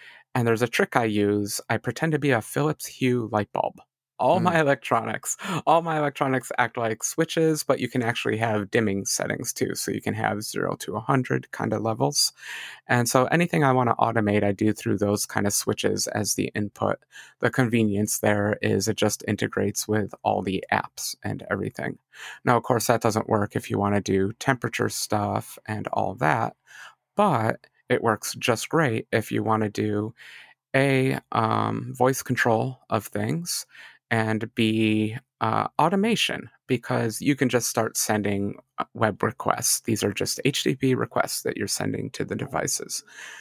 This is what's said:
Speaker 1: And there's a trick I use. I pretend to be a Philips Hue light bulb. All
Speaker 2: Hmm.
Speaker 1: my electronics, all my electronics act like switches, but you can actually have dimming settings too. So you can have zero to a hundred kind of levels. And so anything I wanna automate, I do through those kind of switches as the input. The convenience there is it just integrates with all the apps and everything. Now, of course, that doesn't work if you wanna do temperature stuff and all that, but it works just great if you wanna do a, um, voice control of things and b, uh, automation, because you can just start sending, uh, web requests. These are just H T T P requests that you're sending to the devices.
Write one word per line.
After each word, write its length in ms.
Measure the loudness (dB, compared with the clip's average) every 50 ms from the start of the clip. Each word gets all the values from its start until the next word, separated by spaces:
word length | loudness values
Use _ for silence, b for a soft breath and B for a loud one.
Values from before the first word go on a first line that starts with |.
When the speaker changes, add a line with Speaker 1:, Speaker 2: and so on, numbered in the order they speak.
| B B B B B B -2
Speaker 1:
And 140 | 0 2 2
there's 140 | 2 2
a 40 | 2
trick 300 | 0 2 0 0 2 2
I 80 | 2 2
use. 560 | 2 2 2 2 4 2 2 0 -2 -4 -6 -4 -4
I 80 | -4
pretend 340 | -2 -2 -4 -4 -2 -2 0
to 80 | 0 0
be 140 | 2 2
a 100 | 2 0
Philips 440 | 0 -2 -2 0 0 0 -2 -4 -8
Hue 420 | -12 -6 -2 0 2 2 0 0 0
light 220 | 0 0 0 -2
bulb. 220 | -2 -2 -2 -4 -6 -10 -20 _ _ _ _ _ _ 0
All 200 | 2 4 4 4
Speaker 2:
Hmm. 60 | 4
Speaker 1:
my 160 | 2 4 4
electronics, 760 | 4 4 2 2 0 0 0 0 0 0 -4 -6 -6 -6 -8 -6 B -6 -6 0 B
all 160 | 4 4 4
my 160 | 4 2 0 0
electronics 540 | 0 0 0 0 0 0 0 0 -2 -2 0
act 200 | 0 0 0 0
like 260 | -2 -2 -2 -2 -2
switches, 600 | -4 -4 -2 -2 -2 0 2 2 2 2 2 2 0
but 160 | 0 0 0
you 80 | 0 -2
can 160 | -2 0 0
actually 320 | 0 0 0 0 -2 0
have 340 | 0 0 0 0 0 0 0
dimming 340 | 2 2 2 2 0 -2 -2
settings 480 | -2 -2 -2 -2 -2 -4 -4 -4 -4
too. 220 | -4 -2 -2 -2 -2
So 160 | -4 -4 -4
you 100 | -4 -2
can 140 | -2 -4 -2
have 300 | 0 0 0 0 -2 -4
zero 320 | -6 -4 -2 -2 -2 -4
to 180 | -4 -6 -6 -6
a 60 | -4
hundred 500 | 0 0 2 2 2 0 -2 -2 -4 -6
kind 220 | -8 -4 -2 -2
of 80 | -2 -2
levels. 520 | -2 -2 0 0 0 0 2 0 0 0 -2 B B B B B B B B B B
And 220 | 0 2 2 2 4
so 160 | 4 2 4
anything 380 | 4 2 2 2 2 2 2 4
I 80 | 4
wanna 240 | 4 4 4 2 2
automate, 480 | 4 2 2 2 2 2 4 4 4 4
I 80 | 2
do 200 | 2 2 2 2
through 260 | 2 0 0 -2 0 2
those 280 | 2 2 2 0 0
kind 180 | -2 -2 0 0
of 80 | 0
switches 540 | 0 0 0 -2 -2 0 0 0 0 -2 -2 -2
as 260 | -2 -2 -2 -2 -2
the 180 | -2 -2 -2 -2
input. 440 | -4 -4 -4 -4 -2 -2 -2 -2 -2 _ _ B B B B B B
The 100 | -2 0
convenience 720 | 2 2 0 2 4 2 2 2 2 0 0 0 -2 0
there 380 | 0 2 2 2 2 0 0 0
is 240 | 0 0 0 2 0
it 100 | 0 0
just 280 | 2 0 0 0 -2 -2
integrates 640 | -2 -2 0 -2 -2 0 0 -2 0 -2 -4 -2 0
with 260 | 0 0 0 -2 -6 -4
all 200 | -2 -2 0 0
the 200 | 0 -2 -2 -2 -2 -2
apps 460 | 0 -2 -2 -4 _ -10 -10 -10 -8 -8 -6
and 200 | -6 -6 -6 -6 -4
everything. 480 | -4 -4 -4 -6 -6 -8 -8 -8 -8 -10 _ _ B B B B B B B
Now, 120 | 2 2
of 60 | 4
course, 240 | 4 2 0 2 2
that 140 | 2 2 2
doesn't 280 | 2 0 0 0 0 0
work 280 | 0 0 0 0 -4
if 140 | -6 -4 -2
you 80 | -2 0
wanna 240 | 0 2 2 0
do 320 | 0 2 2 2 0 0 -4
temperature 560 | -4 -2 -2 -2 0 -2 -4 -2 -2 -2 -2
stuff 680 | -4 -4 -4 -2 -2 -2 0 0 -2 -2 -4 -8 -14 -14 -10
and 220 | -8 -6 -6 -6 -4
all 260 | -2 -2 -2 -2 -2
that, 380 | -2 0 0 0 0 -2 -4 -6 _ B B B B B B B B B _ _
but 500 | 2 2 4 2 2 2 0 -2 -2 -8 -20 _ _ _ -2
it 140 | 0 2
works 340 | 2 2 2 0 -2 -8 -8
just 320 | -2 0 0 0 0 0 0
great 400 | 0 2 2 2 0 -2 -2 _
if 220 | -2 -2 0 0
you 100 | -2 -2
wanna 280 | 0 2 2 2 0 0
do 440 | -2 -2 -2 0 0 -2 -2 -4 -8 B B B B B B B B B _ _ 0
a, 420 | 2 2 4 2 2 2 0 -2 -4 -4 -4
um, 600 | 0 0 2 2 2 2 0 0 -2 -4 -6 -4
voice 300 | 0 2 2 2 2 0
control 560 | -2 -2 -2 0 2 2 2 2 2 -2 -6 -10 _ -4
of 180 | -4 -4 -4
things 600 | -4 -6 -4 -2 -2 -4 -4 -4 -6 -6 -6 -8 B B B B B B B B -2
and 440 | 0 0 0 0 -2 -2 -4 -4 -2
b, 640 | 0 2 2 4 4 2 4 2 2 0 -2 -4 -8 -14 _ _ -4
uh, 280 | -2 0 0 0 -2 0 _ 2
automation, 720 | 2 2 2 2 2 2 2 0 0 -2 -2 -6 -10 -14 _ _ _
because 560 | -2 -2 -2 -2 -2 -2 0 0 -2 -2 -2
you 120 | 0 0 2
can 140 | 2 2 2
just 180 | 2 2 0 0
start 260 | 0 0 0 0 0
sending, 600 | -2 0 0 0 0 0 0 0 0 -2 -4 -6 -8 -16 _ _
uh, 80 | -8 -8 -6
web 300 | -2 0 0 0 0 0
requests. 580 | -2 -2 -2 -2 -2 -2 -2 0 0 0 -2 -2
These 240 | -2 -2 -2 0 0
are 80 | 0
just 260 | 0 -2 -4 -4 -4 -2 -2
H 200 | -2 0 0 0
T 80 | -2
T 40 | 0
P 180 | 2 2 2 2
requests 460 | 2 0 0 0 0 0 0 -2 -4 -4
that 120 | -4 -4
you're 100 | -4 -4
sending 440 | -4 -4 -2 -2 -4 -4 -4 -6 -6
to 120 | -6 -6 -6
the 100 | -4 -4
devices. 680 | -6 -6 -4 -4 -2 -2 -2 -4 -4 -6 -8 -10 -10 -10 B B B B B B B